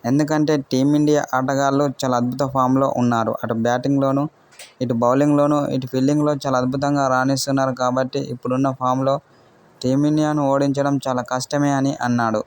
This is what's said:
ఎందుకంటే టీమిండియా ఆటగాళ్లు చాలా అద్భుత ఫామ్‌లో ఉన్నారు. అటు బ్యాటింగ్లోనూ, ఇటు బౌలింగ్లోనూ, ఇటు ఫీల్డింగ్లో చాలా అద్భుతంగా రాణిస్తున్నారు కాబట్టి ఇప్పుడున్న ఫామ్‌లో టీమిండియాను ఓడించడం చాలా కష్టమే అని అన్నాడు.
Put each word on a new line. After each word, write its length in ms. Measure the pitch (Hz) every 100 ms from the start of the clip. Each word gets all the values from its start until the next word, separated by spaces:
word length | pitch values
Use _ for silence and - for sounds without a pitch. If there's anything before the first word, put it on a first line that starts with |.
ఎందుకంటే 500 | 120 139 151 156 151 151 135
టీమిండియా 560 | 131 139 147 147 147 -
ఆటగాళ్లు 500 | 127 131 139 139 139 143
చాలా 220 | 131 135 123
అద్భుత 260 | 123 127 135
ఫామ్‌లో 380 | 135 127 131 135 -
ఉన్నారు. 340 | 120 117 110 -
అటు 160 | 113
బ్యాటింగ్లోనూ, 680 | 113 117 123 131 139 135 139 147 _ _ - - _
ఇటు 140 | 123
బౌలింగ్లోనూ, 640 | 117 120 131 147 147 147 147 143
ఇటు 200 | 139 131
ఫీల్డింగ్లో 460 | 131 135 147 147
చాలా 220 | 143 139 127
అద్భుతంగా 460 | 127 139 143 143 135
రాణిస్తున్నారు 680 | 127 131 135 - 135 131
కాబట్టి 460 | 127 127 127 131 139 135
ఇప్పుడున్న 400 | 123 127 127 139
ఫామ్‌లో 440 | 131 127 127 135 139 _ - _ _ _ _
టీమిండియాను 640 | 127 135 147 151 151 151 139
ఓడించడం 480 | 139 139 139 139 139
చాలా 200 | 135 127
కష్టమే 480 | 117 127 127 147 143
అని 200 | 139 135
అన్నాడు. 460 | 139 123 120 113 107